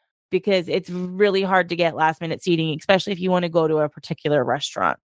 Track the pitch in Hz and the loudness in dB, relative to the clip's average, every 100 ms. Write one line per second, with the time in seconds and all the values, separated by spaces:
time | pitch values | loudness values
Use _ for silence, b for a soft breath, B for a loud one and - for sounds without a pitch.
0 | _ _ _ 185 196 190 175 185 175 180 | _ _ _ -2 0 0 0 -4 -4 -6
1 | 180 185 208 190 190 190 175 170 170 123 | -6 0 2 2 2 2 2 0 0 2
2 | 156 160 165 - - 165 160 156 - 190 | 0 0 -6 -4 0 0 0 -2 2 2
3 | 202 180 185 180 175 165 160 156 151 151 | 0 -4 0 0 0 0 2 2 0 -4
4 | - - 156 147 123 135 - - 90 - | -10 -6 0 0 0 -2 -4 0 0 0